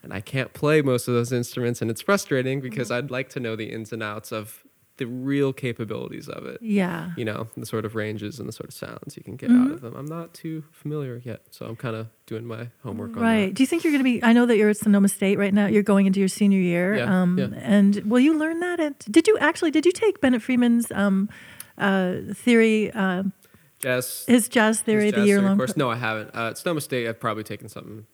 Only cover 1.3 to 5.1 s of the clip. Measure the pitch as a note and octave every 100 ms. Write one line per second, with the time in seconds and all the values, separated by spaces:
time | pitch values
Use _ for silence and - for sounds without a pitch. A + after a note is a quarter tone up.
1.3 | B2 A#2+ - A#2+ A#2+ A2+ A2 - G3 -
2.3 | C3+ B2+ C3+ C3 A2+ A#2 B2 B2 B2 C3+
3.3 | - A#2 A2 A2 A2+ A2 A2+ G#2+ G#2 -
4.3 | A2+ G#2+ - _ _ _ _ B2